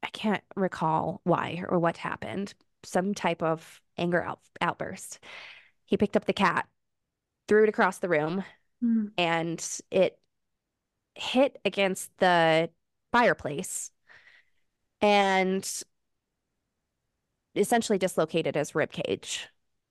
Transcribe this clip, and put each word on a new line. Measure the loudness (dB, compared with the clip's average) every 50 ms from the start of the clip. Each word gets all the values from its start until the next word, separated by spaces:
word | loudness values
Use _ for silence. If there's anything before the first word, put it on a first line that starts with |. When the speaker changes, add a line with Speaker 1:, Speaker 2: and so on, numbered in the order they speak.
Speaker 1:
I | -12 -12
can't | -8 -4 -2 -2 -2 -2 -4 -8 -4
recall | -2 -2 -2 -2 -2 0 0 0 0 0 -2 -6 -4 0
why | 0 0 0 0 -4 -6 -8 -4 -2
or | 0 0
what | 0 0 -2
happened, | -4 -6 -8 -8 -8 -8 -8 -8 -8 -8 -10 -12 _ _ _ _ _ -8
some | -4 -2 -2 0 -2 -2
type | -2 -2 -2 -2 0
of | -2 -2 -2 -2 -6 -12 -20 -20 _ _ _ -4
anger | -2 0 0 0
out-, | -2 -4 -8 -12 _ _ -8 -4
outburst. | -4 -4 -2 -4 -8 -10 -12 -14 -16 -16 -18 -20 -20 -20 -18 -18 -18 -20 -20 -20 -20 _ _ _ _
He | -2 0
picked | 0 2 2 0
up | 0 0
the | -2
cat, | 0 2 2 2 2 0 -4 _ _ _ _ _ _ _ _ _ _ _ _ _ _ _ _ 2
threw | 4 6 6
it | 4
across | 4 2 2 2 0 -2
the | -2 0
room, | 2 2 2 0 -2 -4 -6 -8 -12 _ _ _ _ -4 0
Speaker 2:
Mm. | 0 2 0 0 -2 -2
Speaker 1:
and | -2 0 0 0 0 -2 -4 -6 -6 -8 -10 -10 -12 -6 0
it | 2 2 2 2 0 _ _ _ _ _ _ _ _ _ _ _ _ _ _ _ _ _ _ _ -16
hit | -12 -8 -2 2 2 2 2 0 -2 -4
against | -4 0 0 0 0 -2 -4 -10 -12 _ 2
the | 4 4 6 6 6 6 4 4 2 0 _ _ _ _ _ _ _ _
fireplace | 2 2 4 4 2 0 -4 -8 -8 -8 -8 -8 -10 -12 -12 -14 _ _ _ -20 -20 -20 _ -20 -20 _ _ _ _ _ _ _ _ _ _ _ _ 0
and | 2 4 4 4 4 4 4 2 2 2 0 -2 -4 -6 -8 -10 -12 _ _ _ _ _ _ _ _ _ _ _ _ _ _ _ _ _ _ _ _ _ _ _ _ _ _ _ _ _ _ _ _ _ -2
essentially | 0 2 2 2 2 2 2 0 0
dislocated | 0 0 0 0 0 0 0 -2 -2 0 -2
his | -2 -2 -2 -2
rib | -2 -2 -2
cage. | -4 -6 -4 -4 -4 -4 -6 -8 -10 -10 -10 -12 _ _ _ _ _ _ _ _